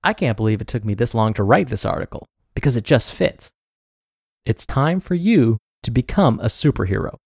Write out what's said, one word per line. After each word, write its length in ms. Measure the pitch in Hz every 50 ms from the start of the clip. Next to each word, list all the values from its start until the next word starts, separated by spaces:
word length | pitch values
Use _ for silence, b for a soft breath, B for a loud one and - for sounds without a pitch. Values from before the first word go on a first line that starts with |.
| -
I 100 | 190 220
can't 240 | - - 127 107
believe 220 | 101 110 110 110 101
it 80 | 104
took 160 | - - 120 107
me 120 | 110 104
this 180 | 95 120 117 -
long 220 | 113 110 110 107
to 80 | - 101
write 240 | 98 123 - 165
this 180 | 127 107 - -
article, 420 | - - - - - - - - _ _ _ _ _ _
because 200 | - - 147 123
it 80 | 120 110
just 280 | - 151 117 - -
fits. 400 | - - - - - - - - _ _ _ _ _ _ _ _ _ _ _ _ _ _ _ _ _ _ _
It's 220 | - 110 - -
time 340 | - - 135 139 156 175 190
for 140 | - - 180
you 460 | 175 170 214 233 185 143 120 113 107 _ _ _ _ -
to 80 | -
become 480 | 117 127 - - - - 196 135 113 107
a 60 | -
superhero. 720 | 120 - - - 151 - - 104 92 98 101 90 - - _ _